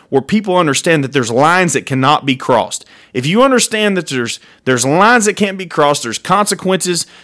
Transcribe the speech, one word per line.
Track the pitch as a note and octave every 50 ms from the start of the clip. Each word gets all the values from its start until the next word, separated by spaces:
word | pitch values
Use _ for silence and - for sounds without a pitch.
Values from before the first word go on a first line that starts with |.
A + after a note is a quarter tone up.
| _ _
where | C3 C3+
people | - - G#3 G#3+ G3+ F#3+ F3+
understand | F3+ E3+ D3+ C3 - - F3 E3 D3+ C3+
that | B2
there's | B2+ C#3 A#2+ A2
lines | A#2 B2+ C#3+ D#3+ F3 F#3 F3+ D#3+ -
that | B2+ -
cannot | - C3+ C3 C3 C#3 D#3 - -
be | C#3+ B2+
crossed. | C3 - - B2+ A2 F#2 F#2+ - - - _ - - - _ -
If | B2+ B2
you | D3+ F#3 A#3
understand | C4 C4+ B3+ A#3 - - A3 G#3+ G#3+ G#3 F#3+
that | F3+ D#3+ -
there's, | C#3 B2+ A#2+ A2+ - - - - _ _ _
there's | C3 C3 A#2+ A#2+
lines | C3+ D3+ F3+ G#3 A3+ B3 A#3+ G3
that | G#3 F#3+
can't | - G#3 G3 F#3+
be | F#3+ F#3
crossed, | E3+ - E3 D3 C#3+ D3 -
there's | - A#2 G#2+ -
consequences | - - F#3 G#3 G#3 - G3 - - F#3 F#3+ F#3 - F3+ F3 E3 - - - -